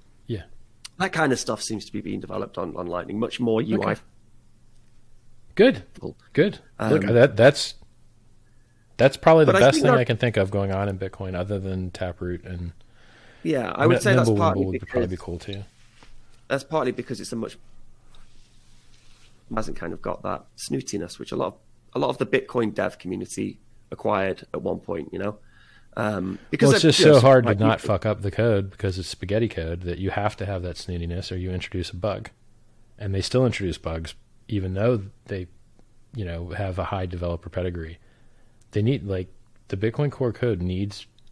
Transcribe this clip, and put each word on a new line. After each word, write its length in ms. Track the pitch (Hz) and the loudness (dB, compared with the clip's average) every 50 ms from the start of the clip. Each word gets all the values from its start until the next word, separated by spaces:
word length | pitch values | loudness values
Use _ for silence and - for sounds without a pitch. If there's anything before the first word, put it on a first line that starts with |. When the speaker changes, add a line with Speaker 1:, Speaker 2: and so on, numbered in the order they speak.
| - - _ _ - | -20 -20 _ _ -10
Speaker 1:
Yeah. 160 | - 120 95 - - - - - - - _ - - - - | -10 -8 -8 -10 -12 -18 -20 -20 -20 -20 _ -20 -20 -8 -6
Speaker 2:
That 140 | 185 190 - | -6 -4 -2
kind 200 | 160 160 139 127 | 0 2 2 0
of 60 | 120 | 0
stuff 240 | - - 113 104 - | -2 -4 -6 -6 -6
seems 220 | - 113 101 - | -6 -8 -8 -8
to 60 | - - | -10 -10
be 80 | 104 - | -10 -8
being 180 | 92 101 101 | -6 -8 -8
developed 380 | - 92 95 101 101 - - - | -8 -8 -8 -8 -8 -8 -8 -8
on, 180 | 92 85 - | -8 -6 -8
on 100 | - 90 | -8 -8
Lightning, 320 | 87 85 90 85 - - 107 | -6 -6 -6 -6 -6 -6 -4
much 220 | 120 - - - | -4 -4 -4 -2
more 220 | 123 117 110 110 - | 0 2 2 2 2
U 180 | - - - - | 0 0 0 0
I. 100 | 104 107 | 0 -2
Speaker 1:
Okay. 80 | - - - - - - _ - - - - - - - - - - - - - - - - - - - - - - - - - | -4 -6 -14 -20 -20 -20 _ -20 -20 -20 -20 -20 -20 -20 -20 -20 -20 -20 -20 -20 -20 -20 -20 -20 -20 -20 -20 -20 -20 -20 -4 4
Good. 300 | - 202 262 202 - - - - - | 6 6 6 6 2 -4 -14 -16 -14
Speaker 2:
Cool. 160 | - - - - _ _ - | -12 -12 -12 -14 _ _ 2
Speaker 1:
Good. 240 | 139 160 208 - - - - - - | 2 2 2 0 -4 -14 -20 -8 -4
Speaker 2:
Um, 140 | 107 110 135 | 0 2 2
Speaker 1:
Look, 100 | 156 98 | 2 4
that, 300 | 104 120 117 123 143 110 | 4 6 6 6 6 6
that's, 380 | 98 117 139 147 - - - - - - - - - - - - _ _ - - - _ _ _ - _ _ _ _ _ _ _ - | 8 6 6 6 4 0 -6 -8 -12 -18 -20 -20 -20 -20 -20 -20 _ _ -20 -20 -20 _ _ _ -20 _ _ _ _ _ _ _ 4
that's 180 | 117 139 - | 4 4 4
probably 300 | - - 165 160 165 156 | 4 6 8 8 8 8
the 60 | 135 117 | 8 8
Speaker 2:
But 100 | 95 110 | 8 8
I 40 | |
Speaker 1:
best 80 | 135 135 | 8 6
Speaker 2:
think 80 | 311 - | 6 4
Speaker 1:
thing 80 | - - | 4 4
Speaker 2:
that 80 | 131 | 4
Speaker 1:
I 40 | 120 | 4
can 140 | - 123 110 | 2 0 0
think 180 | - 120 107 | 0 0 2
of 140 | 110 98 95 | 2 0 2
going 200 | 101 101 98 98 | 0 0 0 0
on 180 | 95 95 101 101 | 0 -2 -2 -2
in 100 | 98 92 | -4 -4
Bitcoin 360 | 95 95 - - 98 95 92 | -8 -10 -8 -10 -8 -6 -6
other 240 | 87 92 98 104 98 | -6 -4 -4 -4 -4
than 320 | 95 95 95 92 92 90 | -4 -4 -4 -4 -6 -6
Taproot 540 | 87 - - 90 85 - 90 90 87 87 - | -6 -6 -8 -8 -6 -6 -8 -8 -8 -8 -10
and 280 | - 92 87 87 87 - - - - - - - - - - - - - - - | -12 -10 -10 -10 -10 -12 -14 -20 -20 -20 -20 -20 -20 -20 -20 -20 -20 -20 -8 -4
Speaker 2:
Yeah, 300 | 165 156 131 113 90 - | -2 -2 -2 -2 -4 -2
I 80 | - - | 2 4
Speaker 1:
Mi-, 60 | 120 | 6
Speaker 2:
would 140 | 120 - - | 6 6 6
say 120 | - - | 4 6
that's 140 | 127 117 113 | 6 6 6
Speaker 1:
Mimblewimble 80 | 107 101 | 4 6
Speaker 2:
partly 280 | - - - 98 92 | 4 4 4 2 0
Speaker 1:
would 140 | 92 92 - - - | -2 -2 -4 -6 -4
probably 180 | - 123 120 | -2 -2 0
be 40 | 92 92 | 0 -2
Speaker 2:
because 80 | 87 - | -6 -8
Speaker 1:
cool 140 | - 87 85 | -10 -10 -10
too. 240 | - - 98 98 101 - - _ - - _ - - - - - - - - - - - | -10 -10 -10 -10 -12 -14 -18 _ -20 -20 _ -20 -20 -20 -20 -20 -20 -20 -20 -20 -8 -6
Speaker 2:
that's 160 | 135 139 - | -4 -4 -4
partly 280 | - 160 160 131 127 - | -4 -2 -2 0 -2 -2
because 280 | - 120 - 123 107 | -4 -8 -8 -10 -10
it's 120 | - - - | -8 -8 -8
a 40 | |
much 200 | 113 110 - - - - - - - - - - - - - - - - - - - - - - - - - - - - - - - - - - - - - - - _ - 117 | -8 -8 -8 -10 -14 -20 -20 -20 -18 -18 -20 -20 -20 -20 -20 -20 -20 -20 -20 -20 -20 -20 -20 -20 -20 -20 -20 -20 -20 -20 -20 -20 -20 -20 -20 -20 -20 -20 -20 -20 -20 _ -6 -4
hasn't 220 | 113 110 - 80 | -4 -4 -4 -6
kind 160 | - - 85 87 | -6 -8 -8 -10
of 100 | 87 - | -8 -6
got 200 | - 87 - - | -6 -6 -6 -6
that 220 | 98 92 - - - _ | -6 -8 -8 -10 -16 _
snootiness, 640 | - - - - 135 127 - - 92 87 87 - - | -16 -10 -6 -6 -6 -6 -6 -8 -8 -8 -10 -12 -14
which 140 | - - - | -12 -8 -6
a 40 | |
lot 100 | 120 127 | -4 -4
of, 80 | - - - _ - - _ _ - - | -6 -6 -10 _ -20 -20 _ _ -10 -4
a 40 | 127 | -2
lot 120 | 143 131 | -2 -2
of 80 | 131 - | -2 -4
the 80 | 131 | -2
Bitcoin 480 | - - 127 - - - 127 117 107 101 | 0 0 0 -2 -2 -2 -2 -2 0 0
dev 240 | - 98 95 - - | -2 -2 -2 -4 -6
community 600 | - 90 95 98 95 - - - 104 101 - - - - - - - _ | -10 -8 -8 -8 -8 -8 -8 -8 -8 -8 -8 -12 -18 -20 -20 -20 -18 _
acquired 560 | - - - 107 104 98 98 95 92 - - - - | -14 -6 -2 -2 0 0 0 -2 -4 -6 -8 -10 -10
at 80 | - - | -6 -4
one 180 | 92 90 87 | -4 -6 -6
point, 280 | - - 92 85 73 - - | -6 -8 -8 -8 -8 -8 -8
you 60 | 92 | -6
know? 200 | 95 104 107 - - - - - - - - - - - - | -6 -6 -8 -8 -14 -20 -20 -20 -20 -20 -20 -20 -20 -12 -8
Um, 420 | - 113 107 107 95 92 92 95 - - - | -4 -4 -2 -2 -4 -4 -6 -8 -10 -8 -8
because 160 | - 151 - - | 0 4 6 6
Speaker 1:
Well, 60 | 226 | 6
it's 80 | 202 170 | 6 6
Speaker 2:
they're, 80 | 160 | 4
Speaker 1:
just 100 | - - | 6 8
Speaker 2:
you 60 | 180 | 8
know, 80 | 156 147 | 8 10
Speaker 1:
so 60 | 135 | 10
hard 240 | 117 135 135 127 123 | 10 10 8 8 6
to 60 | 117 | 4
Speaker 2:
like, 80 | 107 98 | 2 2
Speaker 1:
not 220 | 110 110 110 98 - | 4 2 2 2 0
Speaker 2:
you 40 | |
Speaker 1:
fuck 180 | - 104 92 - | -2 -2 0 0
up 160 | 110 104 - 98 | -2 -2 -2 -4
the 80 | 101 | -4
code 400 | - - 113 120 110 98 98 98 | -2 0 2 2 2 2 0 -4
because 280 | - - - 98 90 95 | -6 -6 -4 -4 -4 -4
it's 100 | 90 - | -8 -10
spaghetti 400 | - - - 92 98 110 117 107 | -10 -10 -6 -2 0 0 0 -2
code 340 | - - 82 82 85 87 90 | -2 -6 -6 -6 -6 -6 -6
that 160 | 87 87 - | -6 -6 -4
you 120 | 95 95 | -4 -4
have 260 | - - 101 104 - - | -2 -2 -2 -2 -4 -4
to 80 | 101 | -6
have 160 | 95 98 92 87 | -6 -6 -6 -6
that 140 | 90 78 | -8 -10
snootiness 560 | - - - 90 87 85 82 85 90 95 - 92 | -10 -10 -8 -6 -6 -6 -4 -6 -6 -6 -6 -8
or 40 | |
you 140 | 92 90 92 90 | -6 -6 -4 -4
introduce 380 | 90 - - - 92 90 - | -6 -6 -6 -6 -6 -6 -6
a 60 | - | -8
bug. 340 | 90 90 107 98 104 113 - - _ _ - - - _ - _ - - _ - - | -6 -4 -4 -4 -6 -8 -14 -18 _ _ -20 -20 -20 _ -20 _ -20 -20 _ -16 -10
And 160 | - 101 95 | -8 -4 -2
they 60 | 95 95 | -2 -2
still 240 | - - 127 131 | 0 2 2 2
introduce 320 | 120 104 - 101 90 80 - | 2 2 0 -4 -6 -6 -6
bugs, 360 | - 82 82 80 82 - - - - _ _ _ _ - | -6 -8 -6 -6 -8 -10 -14 -18 -20 _ _ _ _ -6
even 260 | 113 101 92 92 92 | -4 -4 -2 -2 -2
though 280 | 95 107 120 127 110 98 101 - - _ | 0 0 0 0 0 -4 -8 -14 -20 _
they, 200 | - 104 95 90 85 - - - _ - - - _ _ - - _ - | -10 -8 -8 -8 -10 -16 -20 -20 _ -20 -20 -20 _ _ -20 -20 _ -10
you 100 | 113 101 | -8 -8
know, 240 | 90 85 82 87 90 | -6 -6 -8 -8 -8
have 300 | 87 101 104 95 92 92 | -6 -6 -4 -4 -4 -4
a 60 | 90 | -4
high 220 | - - 98 92 | -4 -4 -4 -4
developer 420 | 87 87 87 87 87 85 85 - - | -6 -6 -4 -4 -4 -4 -6 -8 -8
pedigree. 500 | - 92 90 92 87 87 80 80 85 - - - _ _ - - - - - - _ _ _ _ - | -6 -4 -4 -4 -4 -6 -10 -12 -14 -16 -20 -20 _ _ -20 -20 -20 -20 -20 -20 _ _ _ _ -2
They 100 | 107 104 | 0 2
need, 220 | 113 139 123 - | 2 2 0 -2
like, 220 | 98 98 92 92 - - - - _ _ - _ - | -4 -4 -4 -6 -8 -12 -20 -20 _ _ -20 _ -10
the 80 | - | -6
Bitcoin 340 | 98 101 113 117 - 147 143 | -2 -2 -2 0 0 -2 -2
Core 220 | - - 131 120 104 | -2 -2 -2 -2 -2
code 280 | - - 120 107 87 | 0 0 0 0 0
needs 460 | 87 90 90 92 101 104 98 - - - _ - - - | -2 -2 -2 -2 -4 -4 -6 -10 -16 -20 _ -20 -20 -20